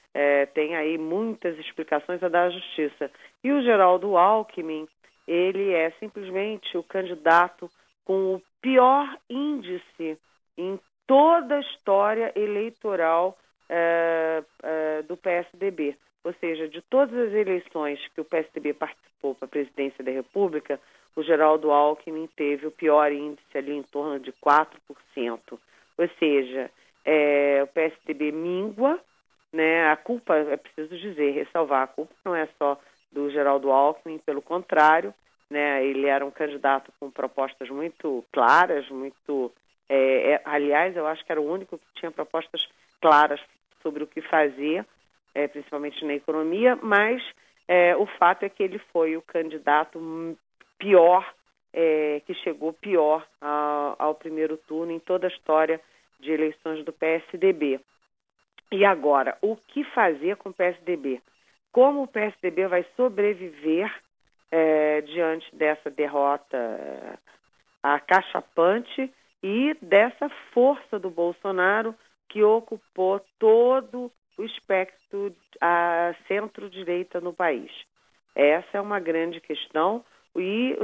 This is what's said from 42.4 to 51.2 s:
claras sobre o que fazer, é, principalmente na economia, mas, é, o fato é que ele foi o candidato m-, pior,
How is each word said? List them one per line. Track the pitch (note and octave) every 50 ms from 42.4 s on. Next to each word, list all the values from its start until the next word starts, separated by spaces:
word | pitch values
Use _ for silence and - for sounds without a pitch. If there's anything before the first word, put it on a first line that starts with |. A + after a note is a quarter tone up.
| - - - D#3 - - _ _ _ _ _ _
claras | - D#3+ D3+ D3 D3+ D3 C#3+ C#3+ - - _ _ _ _ _ _ -
sobre | E3 D3 D3+ D3+
o |
que | - _ D#3+ D#3
fazer, | - E3+ D#3+ D3+ C#3+ C3 C3+ C#3+ D3+ D#3+ F#3+ G#3+ - _ _ _ _ _ _ _ _ -
é, | D3 D3 C#3+
principalmente | - D3 C#3+ - - C#3+ D3 D3 - - D#3+
na | D3 C#3+
economia, | C#3+ - - D#3 D#3 D#3 D#3+ E3+ G3+ A#3 B3+ B3 -
mas, | - A3 G#3 G3+ G#3 A3 B3 B3+ - - - _ _ _ _ _ _
é, | - F3+ F3+ F3 F3 F3
o | C#3 G#3
fato | - - - F3+ F3 F3+ - G3+
é | G3
que | - - G3
ele | F#3+ F#3 G#3
foi | - _ - E3+ E3 D#3+ D#3+
o | E3 -
candidato | - - E3+ D#3+ D#3+ D#3 D#3 C#3 D3 D3 D3+ D#3+ - - E3
m-, | E3 E3 D#3+ E3 E3 E3 D#3+ - _ _ _ _ _ _ _ -
pior, | - G3+ G3 F3+ E3 E3+ F3+ F#3